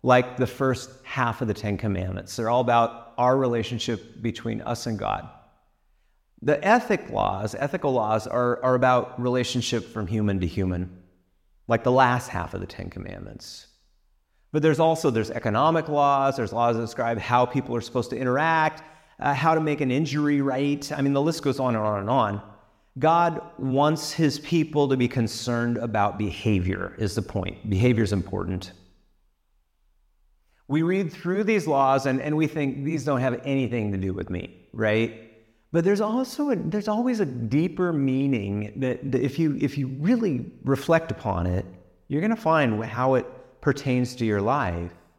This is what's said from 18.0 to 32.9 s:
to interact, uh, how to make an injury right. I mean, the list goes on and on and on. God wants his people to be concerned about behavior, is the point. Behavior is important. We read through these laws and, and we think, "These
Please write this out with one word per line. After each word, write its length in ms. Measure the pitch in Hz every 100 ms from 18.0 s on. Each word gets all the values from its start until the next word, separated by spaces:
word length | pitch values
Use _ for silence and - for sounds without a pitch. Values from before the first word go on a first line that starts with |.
| 113
to 80 | 120
interact, 640 | 127 127 160 160 156 - - - _ -
uh, 140 | 143
how 220 | 135 160
to 60 | 160
make 200 | 151 147
an 100 | 135
injury 520 | 127 156 143 147 143
right. 500 | 139 131 143 143 -
I 80 | -
mean, 140 | 139
the 80 | 139
list 200 | 151 160
goes 160 | 143 123
on 160 | 127
and 100 | 113
on 160 | 107 104
and 100 | 101
on. 320 | 131 107 104 - - _ _ _ -
God 440 | 156 170 170 160 - -
wants 540 | 131 131 151 156 -
his 260 | - 156 131
people 480 | - 170 156 151 143
to 80 | 131
be 120 | 123
concerned 680 | 131 110 - - 120 120 120
about 380 | 117 107 101 98
behavior, 760 | 104 - 110 101 90 92 90 -
is 160 | 104
the 80 | 110
point. 460 | - 101 90 - -
Behavior 360 | 95 123 113
is 80 | 104
important. 600 | 98 - 98 90 92 - - - _ _ _ _ _ _ _ _ _ _ _ _ _ _ _ _ _ -
We 140 | 147
read 300 | 165 190 170
through 320 | - 170 190
these 220 | 208 214 151
laws 400 | 139 135 135 135
and, 140 | 131
and 160 | 147 151
we 100 | 151
think, 380 | 156 139 139
"These 200 | 139